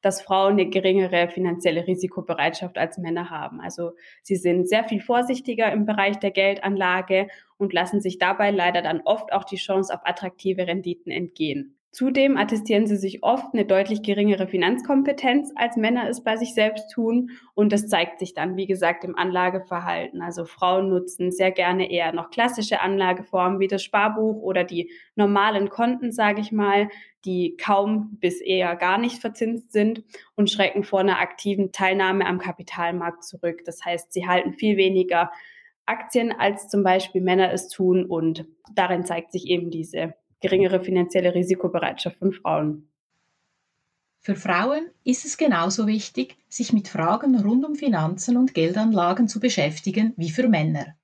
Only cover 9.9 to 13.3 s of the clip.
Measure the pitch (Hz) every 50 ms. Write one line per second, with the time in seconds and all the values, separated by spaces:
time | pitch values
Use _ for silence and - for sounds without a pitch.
9.9 | - - - - 175 - - 185 180 _ - 190 185 190 180 175 170 196 180 180
10.9 | 175 170 _ 175 156 160 175 170 _ - 160 156 139 143 139 - _ _ _ _
11.9 | _ - 254 262 262 269 269 277 269 - 208 214 226 214 214 - 220 202 220 208
12.9 | 208 196 190 196 190 - - -